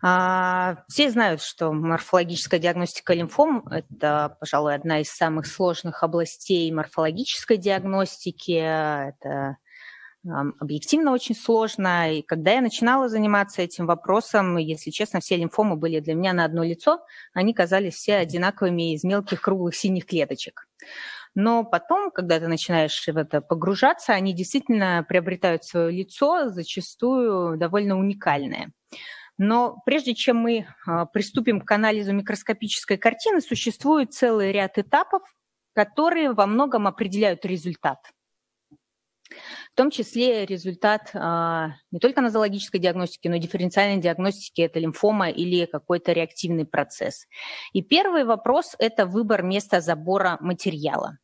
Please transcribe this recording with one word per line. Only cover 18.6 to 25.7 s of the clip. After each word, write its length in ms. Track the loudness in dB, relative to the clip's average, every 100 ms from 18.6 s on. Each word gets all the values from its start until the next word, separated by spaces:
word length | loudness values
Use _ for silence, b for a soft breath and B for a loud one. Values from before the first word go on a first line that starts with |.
| 0 0 -2
из 100 | -2
мелких 380 | 0 -2 -2 -4
круглых 340 | -2 0 -2 -2
синих 300 | 0 -2 -2
клеточек. 600 | -2 -2 -4 -10 -16 -20 _ B B B B B 0
Но 280 | 2 2
потом, 480 | 2 -2 0 0 0
когда 280 | -4 0 0
ты 80 | 0
начинаешь 600 | -4 0 2 2 0 -4
в 100 | -2
это 240 | 0 -2
погружаться, 720 | -2 -2 0 4 4 2 2
они 200 | 2 2
действительно 720 | -2 -2 -2 0 2 4 2 2
приобретают 560 | 0 0 0 0 0
свое 260 | -2